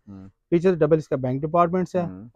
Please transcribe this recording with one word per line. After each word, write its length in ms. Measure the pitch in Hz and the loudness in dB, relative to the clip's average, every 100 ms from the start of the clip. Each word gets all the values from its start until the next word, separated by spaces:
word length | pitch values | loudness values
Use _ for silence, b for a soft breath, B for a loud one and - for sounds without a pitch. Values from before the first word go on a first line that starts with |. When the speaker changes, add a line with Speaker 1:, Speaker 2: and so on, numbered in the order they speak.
| - | -14
Speaker 1:
हम्म। 220 | 98 95 _ - | -18 -18 _ -2
Speaker 2:
पीछे 260 | 170 185 170 | 2 2 2
double 220 | 151 160 | 4 2
इसका 180 | - 143 | 0 -4
बैंक 240 | 127 131 | -2 -4
departments 560 | 156 170 170 185 180 185 | -2 2 2 0 -2 -4
है 60 | |
Speaker 1:
हम्म। 280 | 170 92 117 | -4 -8 -12